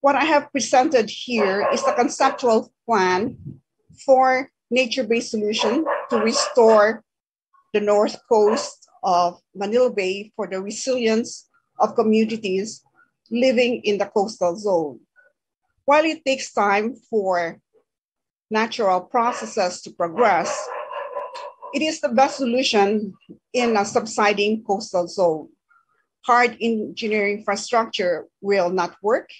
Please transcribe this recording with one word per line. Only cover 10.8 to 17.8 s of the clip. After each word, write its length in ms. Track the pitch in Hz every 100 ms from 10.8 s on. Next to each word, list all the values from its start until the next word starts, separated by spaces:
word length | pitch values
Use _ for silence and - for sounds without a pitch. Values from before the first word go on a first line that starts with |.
| - 254 226 220 247 - _ _ _ -
of 160 | 220
communities 880 | - 220 220 220 226 202 185 220 - _ _ _ _ _
living 500 | 226 262 240 240 240
in 140 | - 202
the 80 | 196
coastal 500 | 220 202 - 175 175
zone. 440 | 208 180 151 117 _ _ _ _ _ _ _ _
While 200 | - 294
it 200 | 320 311
takes 280 | - 262 -
time 440 | - 202 202 220 269 _
for 480 | 220 190 180 170 - _ _